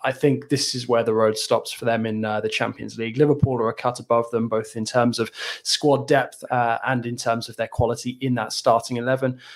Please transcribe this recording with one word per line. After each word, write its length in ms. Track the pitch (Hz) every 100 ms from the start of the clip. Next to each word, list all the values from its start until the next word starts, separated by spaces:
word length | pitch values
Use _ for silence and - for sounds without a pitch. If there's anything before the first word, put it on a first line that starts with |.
I 80 | 131
think 380 | 131 147 131 -
this 240 | 139 -
is 140 | 127 123
where 160 | 117
the 100 | 117
road 240 | 110 110 107
stops 340 | - 113 -
for 140 | - 120
them 220 | 113 113
in, 180 | 107 107
uh, 160 | 107
the 80 | 110
Champions 480 | - 113 110 110 110
League. 200 | 113 113
Liverpool 360 | 147 143 143 123
are 80 | 113
a 40 |
cut 260 | 113 127 123
above 320 | - 117 117
them, 160 | 113 113
both 280 | 110 110 117
in 80 |
terms 360 | 107 127 120 113
of 120 | 110 - - -
squad 460 | - - 151 135 123
depth, 360 | 143 123 - -
uh, 300 | 127 120 117 120
and 180 | 131 117
in 100 | 120
terms 340 | 123 117 110
of 80 | 113
their 100 | 113
quality 500 | - 117 117 123 127
in 140 | 135
that 180 | 123 107
starting 460 | - 135 117 - 123
eleven. 420 | 120 131 131 127 -